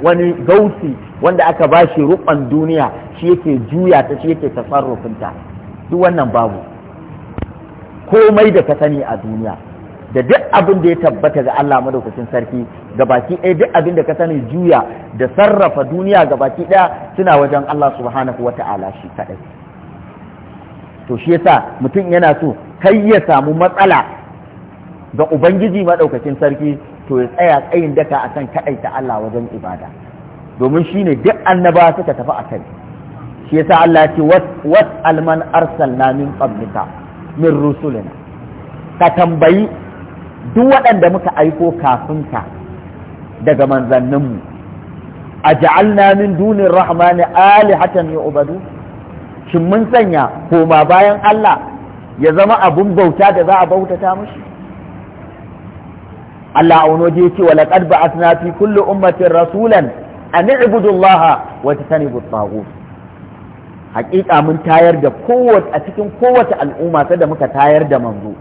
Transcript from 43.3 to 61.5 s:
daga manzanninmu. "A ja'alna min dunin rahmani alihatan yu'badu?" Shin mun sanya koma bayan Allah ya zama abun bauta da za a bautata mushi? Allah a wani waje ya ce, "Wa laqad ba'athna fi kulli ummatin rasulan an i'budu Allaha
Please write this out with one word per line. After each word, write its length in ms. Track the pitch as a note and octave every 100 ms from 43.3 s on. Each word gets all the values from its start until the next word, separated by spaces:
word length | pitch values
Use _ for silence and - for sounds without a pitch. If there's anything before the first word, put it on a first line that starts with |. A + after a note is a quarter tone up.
| - -
daga 180 | C#3 C3+
manzanninmu. 720 | C3+ B2 B2+ B2 C#3 C#3 G#2+ - - - - - - - - - -
"A 100 | D#3 D#3
ja'alna 600 | D3+ D#3 G#3 G3+ G3 G3
min 180 | G#3 E3+
dunin 320 | G3+ G#3 G3
rahmani 540 | F3 F3 E3+ F3 F3
alihatan 840 | E3+ E3+ F#3+ G#3 G#3+ F3+ F3+ F#3 D#3+
yu'badu?" 460 | D#3 D3 C#3+ C#3 - - - - - - - - - -
Shin 160 | F3 E3
mun 160 | G3+ A3
sanya 340 | A#3+ G#3 D#3+ B2+ - -
koma 340 | E3+ D#3+ D#3
bayan 380 | D3+ F3+ G3+ G#3
Allah 380 | G#3 G#3+ G#3+ - - - - - - -
ya 160 | D3
zama 240 | D#3 G3 A3
abun 360 | F#3+ D#3 G3+ F3+
bauta 340 | F#3 - G3
da 140 | F3+ E3+
za 160 | F#3+
a 40 | F#3
bautata 460 | F#3 F#3+ F3+ F#3+ F#3+
mushi? 240 | G#3 - - - - - - - - - - - - - - - - - - - - - - C#3+
Allah 260 | E3 E3
a 40 | D#3
wani 140 | D#3+
waje 180 | E3+ E3
ya 60 | F3+ F3
ce, 40 |
"Wa 100 | F3
laqad 340 | D#3 D#3 F#3 E3
ba'athna 480 | D#3 E3 E3 E3+ D#3
fi 100 | F3 D#3+
kulli 240 | G#3 G3+
ummatin 480 | G3 G3 F#3+ F3 F3+
rasulan 580 | E3 E3+ G3 A3+ G#3 C#3 - - - -
an 160 | E3 F#3+
i'budu 400 | C4 B3 A3 G3+
Allaha 720 | F#3+ F#3+ F#3 D#3+ C#3+ -